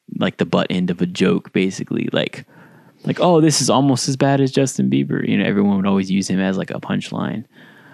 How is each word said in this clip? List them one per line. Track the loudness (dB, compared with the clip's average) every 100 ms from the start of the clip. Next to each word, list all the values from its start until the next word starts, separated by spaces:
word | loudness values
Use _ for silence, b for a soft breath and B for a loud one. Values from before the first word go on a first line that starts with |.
| -14 -4
like, | -4 -2
the | -2
butt | 0 0
end | -2 -2
of | -2
a | -4
joke, | 0 0 0 -2
basically. | -2 -2 -2 -4 -4 -2
Like, | -2 -2 -6 -18 B B B B B -6
like, | 0
"Oh, | 4 6
this | 4 2
is | 2
almost | 2 4 2 0
as | 0
bad | 2 2
as | 2
Justin | 2 0 0 0
Bieber." | 0 0 -2 -2
You | 0
know, | 0
everyone | 2 2 2
would | 2
always | 0 0
use | -2 0
him | 0
as, | 0 -2
like, | -4
a | -8
punchline. | -4 -6 -4 -6 -6 -6 -10 B B B B